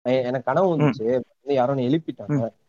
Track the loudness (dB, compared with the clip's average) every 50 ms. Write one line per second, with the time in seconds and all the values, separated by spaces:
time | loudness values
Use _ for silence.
0 | -2 0 0 0 0 0 -4 -4 -2 -2 0 2 2 2 2 2 2 2 0 0
1 | 0 0 0 0 -2 -6 _ _ _ -2 0 2 2 2 0 0 0 2 0 0
2 | -2 -4 -10 -10 -6 -4 -2 -2 -2 -4 -6 _ _